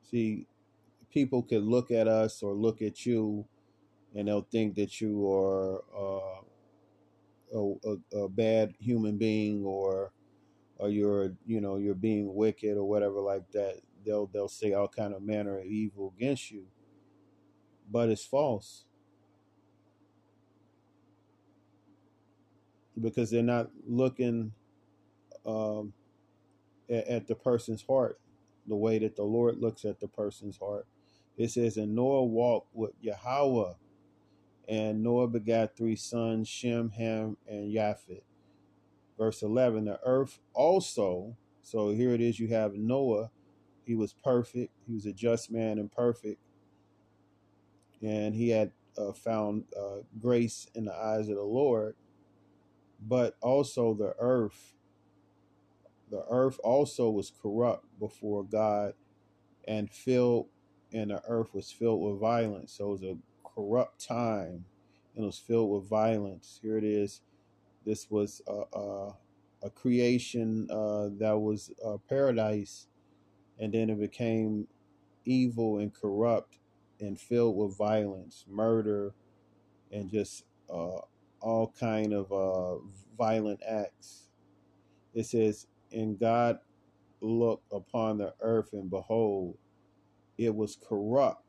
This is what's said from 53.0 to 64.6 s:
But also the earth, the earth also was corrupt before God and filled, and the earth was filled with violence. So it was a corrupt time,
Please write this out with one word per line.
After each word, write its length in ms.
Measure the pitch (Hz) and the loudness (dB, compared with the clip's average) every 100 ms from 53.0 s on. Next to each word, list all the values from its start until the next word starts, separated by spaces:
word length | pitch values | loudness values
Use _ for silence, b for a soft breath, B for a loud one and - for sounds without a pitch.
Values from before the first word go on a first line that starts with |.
But 360 | 107 127 120 - | 0 2 2 0
also 540 | 120 139 143 - 117 | 2 4 2 2 2
the 220 | 107 101 - | 2 -2 0
earth, 560 | 120 127 107 - - _ _ _ _ _ _ _ _ _ _ _ - _ - | 2 2 2 -6 -20 _ _ _ _ _ _ _ _ _ _ _ -20 _ -10
the 140 | 104 - | -10 -2
earth 300 | 123 131 131 | 2 2 2
also 460 | 110 135 143 - 117 | 2 4 2 2 2
was 200 | 104 95 | 2 -4
corrupt 560 | _ 104 107 120 101 _ - | _ -4 0 2 0 _ -10
before 420 | 104 - 107 104 | -10 -8 -4 -4
God 520 | 101 107 110 104 101 - _ _ _ _ _ _ - | -2 0 2 2 -2 -6 _ _ _ _ _ _ -6
and 200 | 110 101 | -4 -4
filled, 600 | - - 123 123 120 - _ _ _ _ | -6 0 4 4 2 -2 _ _ _ _
and 180 | 113 104 | -6 -4
the 120 | 101 - | -4 -2
earth 260 | 117 110 | -2 -2
was 160 | 98 - | -6 -10
filled 320 | - 117 107 | 0 2 2
with 180 | 104 98 | 0 0
violence. 520 | 110 117 110 98 - | 2 2 0 -4 -12
So 160 | - 101 | -8 -6
it 20 | |
was 120 | 95 | -4
a 140 | 95 85 - _ | -6 -10 -14 _
corrupt 600 | - - 101 120 - _ | -14 -8 0 2 0 _
time, 600 | - 117 120 107 85 87 | -6 -2 0 -2 -6 -12